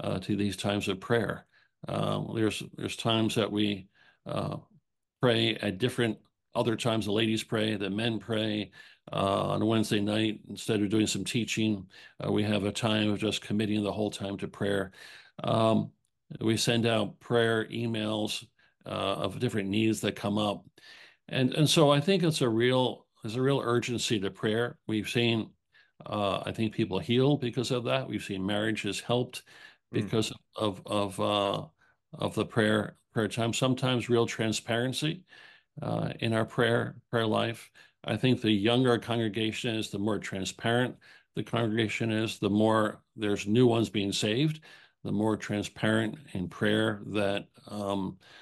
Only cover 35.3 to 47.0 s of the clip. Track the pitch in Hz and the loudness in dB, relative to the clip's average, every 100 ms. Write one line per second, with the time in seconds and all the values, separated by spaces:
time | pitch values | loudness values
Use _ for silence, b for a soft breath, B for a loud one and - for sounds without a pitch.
35.3 | B B B B - 113 110 107 - 113 | B B B B -8 -4 -2 -2 -2 0
36.3 | 113 113 - 117 117 117 - _ 117 110 | 0 0 2 2 2 0 -8 _ -2 0
37.3 | 107 113 110 - b b b - 110 127 | 0 0 -4 -14 b b b -4 0 2
38.3 | 120 110 104 107 123 127 113 - 117 110 | 4 4 4 4 4 4 2 0 -2 -2
39.3 | 110 110 110 123 110 104 101 107 101 - | -2 -4 -2 -4 -4 -4 -4 -2 -2 -4
40.3 | 98 92 - 120 120 123 - B B B | -6 -6 -4 0 2 0 -4 B B B
41.3 | - 107 117 117 110 107 - 113 107 107 | -10 -4 -2 0 0 0 -2 0 0 -2
42.3 | - 104 104 110 110 107 - _ 113 104 | -2 2 4 4 4 2 -4 _ -4 -2
43.3 | 98 101 117 123 113 98 107 98 95 107 | -2 2 4 6 4 2 0 -2 0 0
44.3 | 117 156 156 B B B B 101 101 110 | 0 0 -2 B B B B -4 0 0
45.3 | 104 - 104 101 - 110 113 107 - - | 0 -2 -4 -4 -2 2 2 0 -6 -10
46.3 | 98 87 - 104 107 110 104 | -6 -6 -2 2 2 0 -2